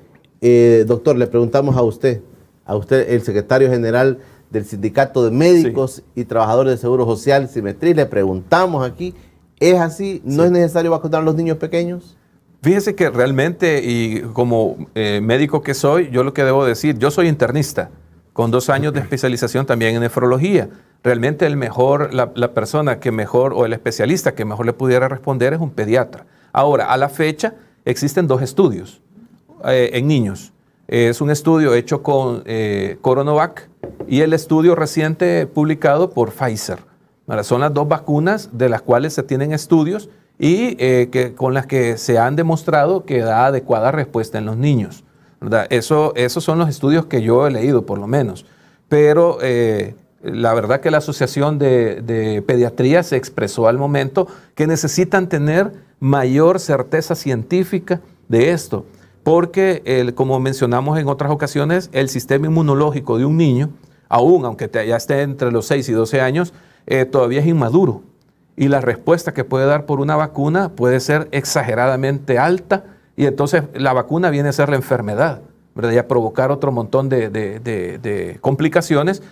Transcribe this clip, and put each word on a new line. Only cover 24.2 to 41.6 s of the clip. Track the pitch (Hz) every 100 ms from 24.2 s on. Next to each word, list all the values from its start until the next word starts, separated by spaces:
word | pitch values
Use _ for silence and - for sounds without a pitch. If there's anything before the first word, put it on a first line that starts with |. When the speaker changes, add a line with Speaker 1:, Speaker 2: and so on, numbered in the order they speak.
| - -
Speaker 2:
que | 107
mejor | 107 117
le |
pudiera | 117 131 123 131
responder | 131 143 131 127
es | 160
un | 156
pediatra. | - 104 123 120 - - _ _
Ahora, | - 143 139 -
a | 131
la | 143
fecha, | 143 156 156 220 220 - _
existen | - 123 143 185 165
dos | 131
estudios, | 131 - 175 95 95 - _ - - _ _ - 127
eh, | 131 123
en | 123 143
niños. | 143 104 98 - _ _ _ -
Es | 120 117 120
un | 147
estudio | 147 160 160 147
hecho | 120 120 147
con, | 147 139 131 117 -
eh, | 113 107 101 98 -
Coronavac | 131 127 143 151 175 - - _ - - -
y | 131
el | 156
estudio | 160 - 156 170 165
reciente | 151 - 156 160 180 170 143
publicado | 156 151 156 151 139 120
por | 127 110
Pfizer. | - 127 107 - 90 - _ _ _ -
Ahora, | 110
son | 101 123
las | 147
dos | 143 147
vacunas | 151 - 147 170 214 -
de | 117 127
las | 110
cuales | - 120 151
se | 147
tienen | 131 131 147
estudios | 151 - 165 156 208 - - _ -
y, | 143 190 240 -
eh, | 131 123 123
que, | 127 123 -
con | 131
las | 131